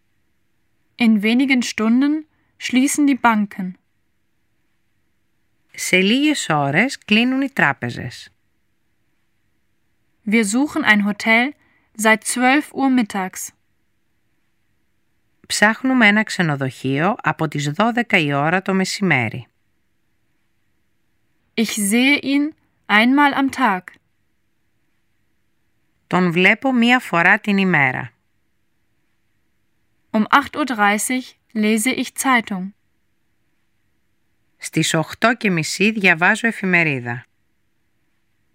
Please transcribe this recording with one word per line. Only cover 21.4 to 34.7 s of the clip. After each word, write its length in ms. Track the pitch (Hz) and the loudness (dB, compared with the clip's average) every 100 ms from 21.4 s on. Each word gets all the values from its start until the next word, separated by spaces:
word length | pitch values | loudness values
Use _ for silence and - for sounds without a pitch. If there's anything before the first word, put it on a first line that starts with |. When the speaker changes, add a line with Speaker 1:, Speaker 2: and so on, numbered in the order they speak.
| _ | _
Speaker 1:
Ich 160 | - 220 | -4 -4
sehe 500 | - 202 233 262 285 | -2 -2 2 2 0
ihn 340 | - 277 294 - _ _ _ | 0 -2 -2 -6 _ _ _
einmal 460 | 208 233 277 285 | 2 4 4 2
am 180 | - 269 | 2 -4
Tag. 300 | - 247 185 - - _ _ _ _ _ _ _ _ _ _ _ _ _ _ _ _ _ _ _ _ _ | -2 -2 -2 -8 -20 _ _ _ _ _ _ _ _ _ _ _ _ _ _ _ _ _ _ _ _ _
Speaker 2:
Τον 240 | 175 180 | 0 0
βλέπω 420 | 165 185 220 269 | 2 2 2 0
μία 260 | 254 233 254 | 2 4 2
φορά 400 | - 170 175 214 | 2 0 2 2
την 180 | - 196 | 2 0
ημέρα. 540 | 190 165 135 131 131 - _ _ _ _ _ _ _ _ _ _ _ _ _ _ _ _ _ _ _ | 2 2 2 -2 -8 -16 _ _ _ _ _ _ _ _ _ _ _ _ _ _ _ _ _ _ _
Speaker 1:
Um 140 | 220 214 | -2 2
acht 260 | 277 277 - | 2 0 -6
Uhr 100 | 294 | -6
dreißig 580 | 233 208 208 - 254 247 - _ | 0 0 0 -2 -6 -6 -20 _
lese 380 | 220 214 220 247 | -4 0 0 0
ich 240 | 247 254 - | -4 -6 -4
Zeitung. 580 | 277 247 220 190 190 - _ _ _ _ _ _ _ _ _ _ _ _ _ _ _ _ _ _ | 0 0 0 -8 -10 -14 _ _ _ _ _ _ _ _ _ _ _ _ _ _ _ _ _ _
Speaker 2:
Στις 360 | - | -8